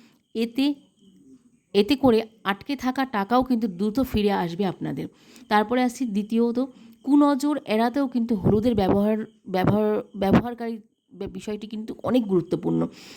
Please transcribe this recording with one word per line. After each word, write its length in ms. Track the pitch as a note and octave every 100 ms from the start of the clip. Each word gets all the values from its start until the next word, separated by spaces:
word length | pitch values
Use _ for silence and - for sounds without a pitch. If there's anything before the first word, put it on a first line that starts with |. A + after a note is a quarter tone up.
| _ _ _
এতে, 400 | A3+ A#3 A#3 C#4 C#4+ _ _ _ _ - - _ _ _
এতে 220 | G3+ G#3 C#4
করে 260 | C4+ A3 - _
আটকে 320 | F#3+ G3 - C#4
থাকা 280 | B3+ C4
টাকাও 380 | C4 G#3+ G3 B3
কিন্তু 260 | C4 B3 G3
দ্রুত 320 | F3 G#3+ G#3+
ফিরে 320 | C4 A3 G3+
আসবে 320 | G3 F3 E3+
আপনাদের। 420 | G3 D#3 D#3 D3 E3+ - - - -
তারপরে 340 | G#3+ G#3+ B3
আসছি 220 | B3+ B3
দ্বিতীয়ত, 540 | B3+ G3+ G#3 A3+ A#3 A#3 C4 - - -
কুনজর 560 | - C#4+ C#4+ C#4+ D4 D4 -
এড়াতেও 400 | G#3+ A#3 B3 C#4
কিন্তু 280 | B3+ A3+
হলুদের 400 | G#3+ - G#3 A3+
ব্যবহার, 420 | A3+ F#3 G3 G3+ G#3+ A3 _ -
ব্যবহার, 540 | F#3 F#3 G#3 G#3+ G#3+ - G3+
ব্যবহারকারী 640 | G3 G3 A#3+ A#3 A#3 A3+ G#3+ _ _ F3+
বে-, 80 | G3
বিষয়টি 400 | F#3 F#3 G#3 A3
কিন্তু 280 | G#3+ A3 -
অনেক 200 | - B3 G#3+
গুরুত্বপূর্ণ। 600 | F#3 E3 E3 E3 E3 E3 - -